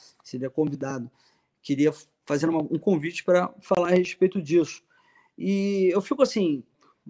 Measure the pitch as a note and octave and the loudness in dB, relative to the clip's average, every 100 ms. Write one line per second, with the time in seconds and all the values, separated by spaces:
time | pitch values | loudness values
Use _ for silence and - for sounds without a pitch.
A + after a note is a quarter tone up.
0 | - _ - B2+ C3 - D3+ C#3 C3+ C3+ | -20 _ -14 -10 -6 -2 -2 -4 -8 -8
1 | A#2+ _ _ _ _ _ - C#3 D3+ D3 | -12 _ _ _ _ _ -4 0 0 0
2 | - _ - D3 E3 D#3+ D3+ D3+ G#3 E3 | -12 _ -6 -2 0 -2 -2 -2 0 0
3 | E3 - - F3+ F3+ - - F#3 F3 F3+ | -2 -4 0 2 0 -6 -2 0 2 2
4 | F3+ - F#3 G3 C#3+ E3+ D3 - _ _ | 2 0 0 0 0 2 2 -4 _ _
5 | _ _ _ - F#3+ G3 G3+ G3 F#3 F#3+ | _ _ _ -8 -2 0 0 0 2 2
6 | - C#4+ B3 G#3 E3+ C3+ - _ _ _ | 0 2 2 2 0 -2 -8 _ _ _